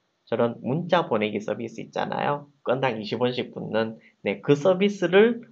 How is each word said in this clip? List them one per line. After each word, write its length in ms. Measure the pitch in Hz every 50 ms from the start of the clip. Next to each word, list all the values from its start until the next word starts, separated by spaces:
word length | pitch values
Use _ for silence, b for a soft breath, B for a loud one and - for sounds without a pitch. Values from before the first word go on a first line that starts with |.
| _ _ _ _ _
저런 300 | - 117 113 117 117 113 - -
문자 440 | 113 135 170 175 165 180 170 160
보내기 320 | - 123 107 107 107 107 101
서비스 420 | - - 104 117 117 113 - -
있잖아요. 640 | - - - - 98 - - - - 139 147 147 143 - _ _ -
건당 360 | - 123 135 139 131 110 110
이십 220 | 104 107 120 113
원씩 320 | 123 123 123 123 110 - -
붙는, 460 | - 113 110 107 110 113 113 113 b b b b b -
네, 180 | 104 98 101
그 140 | - 143 143
서비스를 840 | 143 - 190 185 180 202 202 202 - 180 170 180 202 220 240 240 240 - -